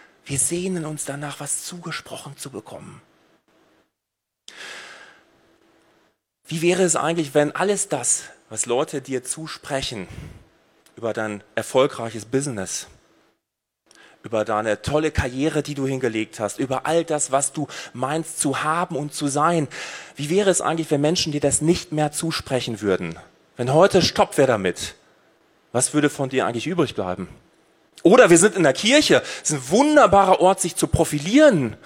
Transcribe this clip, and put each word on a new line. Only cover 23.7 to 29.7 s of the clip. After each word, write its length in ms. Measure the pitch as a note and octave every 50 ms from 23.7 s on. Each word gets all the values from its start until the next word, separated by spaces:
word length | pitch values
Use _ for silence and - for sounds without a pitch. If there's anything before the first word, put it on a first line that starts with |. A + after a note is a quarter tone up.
| C#3
heute 280 | D#3+ F#3+ - - F#3
Stopp 360 | E3+ - - A3 G3 - -
wäre 120 | D3+ C3+ C3
damit, 460 | A#2 G2+ F#2+ F2+ - - - - - _ _ _ _ _ _ _ _ _ _ _ _ _ _ _
was 220 | - A#2+ - - D3
würde 160 | D3+ C#3+ C#3+
von 180 | - - C#3
dir 180 | C3 C3+ B2+ F#2+
eigentlich 220 | G#2 A#2+ A2+ -
übrig 280 | D3+ F#3 F3 C#3+ A#2 -
bleiben? 340 | A2 F#2+ F2+ F2+ F#2+ F2+ - - - _ _ _ _ _ _ _ _ _ _ _ - -
Oder 260 | E3+ A3+ C4 A3+ E3
wir 80 | F3
sind 200 | D#3+ F#3 A3 -
in 60 | F#3+ D#3+
der 100 | C#3 B2+
Kirche, 500 | - G3+ A3 C4+ D4+ D4 - D3+ A#2+ - - - -
es 100 | - -
ist 40 | D#3
ein 140 | C3+ B2
wunderbarer 720 | C3